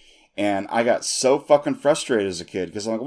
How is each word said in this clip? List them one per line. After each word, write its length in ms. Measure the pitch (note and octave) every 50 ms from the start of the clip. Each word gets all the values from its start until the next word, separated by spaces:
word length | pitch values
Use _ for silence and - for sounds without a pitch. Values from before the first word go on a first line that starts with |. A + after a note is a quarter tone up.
| _ _ _ _ _ _ _ -
And 280 | G#2 G#2 G2+ G2 G2+ -
I 140 | - A#2 A#2
got 180 | A#2+ G#2+ - -
so 360 | - - - - C3 C3+ D3
fucking 380 | - - D3+ C#3+ D3 D3 C3
frustrated 500 | - - C#3+ D#3 D#3 - - B2+ A2 G2 G2
as 140 | F2+ E2 F2
a 20 |
kid, 260 | - - G2 F2+ E2
'cause 160 | F2+ G#2 G2+
I'm 120 | A2 A2 A2+
like, 20 | B2+